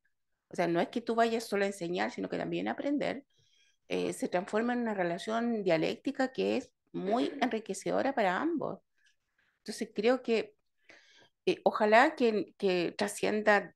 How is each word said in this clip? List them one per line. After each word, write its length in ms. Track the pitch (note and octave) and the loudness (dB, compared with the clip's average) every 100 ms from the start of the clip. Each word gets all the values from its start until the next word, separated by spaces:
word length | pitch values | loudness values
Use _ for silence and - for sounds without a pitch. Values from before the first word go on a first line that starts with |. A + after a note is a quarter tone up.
| _ _ _ _ _ | _ _ _ _ _
O 60 | - | -2
sea, 120 | E3+ | 0
no 120 | E3+ | 0
es 80 | A3+ | 0
que 120 | B3 | -4
tú 140 | A3+ A3+ | -2 2
vayas 280 | A#3 A3+ | 2 2
solo 200 | A#3 G3+ G3 | -2 -2 -2
a 20 | |
enseñar, 440 | G3+ E3+ F3+ A3 | -4 -6 -2 -4
sino 180 | - F#3 | -4 -6
que 80 | F3+ | -4
también 300 | E3+ E3+ G3 | -4 -4 -4
a 20 | |
aprender. 540 | A#3 C#4 C#4+ F3 C4+ - _ _ _ _ _ - | -4 -2 -2 -2 -6 -10 _ _ _ _ _ -8
Eh, 240 | F#3 F3 | -4 -4
se 160 | F3 - | -4 -4
transforma 440 | F3+ G3+ G#3+ A#3+ | -4 -2 -2 -2
en 60 | B3 | -2
una 140 | A#3 | -2
relación 680 | G3+ F3 F3 - A3+ A#3 A3+ | -2 -2 -2 -4 -4 -2 -2
dialéctica 680 | F#3+ E3 D#3+ A#3 - C4+ C4 | 2 2 2 -2 -6 -2 -2
que 240 | - F#3+ A3+ | 0 0 0
es 140 | - _ _ | -4 _ _
muy 400 | E3+ F#3 A#3 C#4+ C#4+ | -8 -2 0 0 -2
enriquecedora 720 | B3+ A3 G#3+ F#3+ F3+ F3+ B3 C#4 | -2 -2 -6 -6 -2 0 0 0
para 220 | F#3+ F#3 | 0 2
ambos. 400 | D4 D#4+ - - _ _ _ _ _ _ _ _ | 0 -2 -4 -8 _ _ _ _ _ _ _ _
Entonces, 300 | - - G#3+ | -12 -8 -8
creo 280 | - G#3+ B3+ | 0 2 2
que, 320 | B3+ A3+ - _ _ _ _ - _ - _ _ - | 2 -2 -2 _ _ _ _ -20 _ -20 _ _ -2
eh, 140 | F3+ | 2
ojalá 520 | F#3+ - G#3+ A3 D4 D#4+ | 2 4 6 8 8 4
que, 380 | A#3 G#3+ - - | 2 2 -2 -2
que 360 | G3 F3+ E3+ - | 0 2 0 -2
trascienda 800 | G3+ - F#3+ G#3+ G#3+ G#3 F3 | -6 -2 0 0 4 4 2